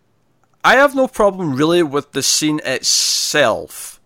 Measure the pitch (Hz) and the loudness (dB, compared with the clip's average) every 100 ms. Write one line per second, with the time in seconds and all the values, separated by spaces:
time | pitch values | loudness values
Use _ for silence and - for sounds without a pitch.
0 | _ _ _ _ _ _ 165 240 285 262 | _ _ _ _ _ _ 2 4 4 2
1 | 262 - 202 190 170 131 156 175 160 139 | -2 2 0 0 -4 0 2 2 0 -2
2 | 139 143 127 - 156 151 - 131 - - | -6 -6 -2 -2 -2 -2 -4 -6 -2 -2
3 | - - - 151 123 95 80 - - - | -2 -4 -2 0 2 0 -6 -16 -18 -20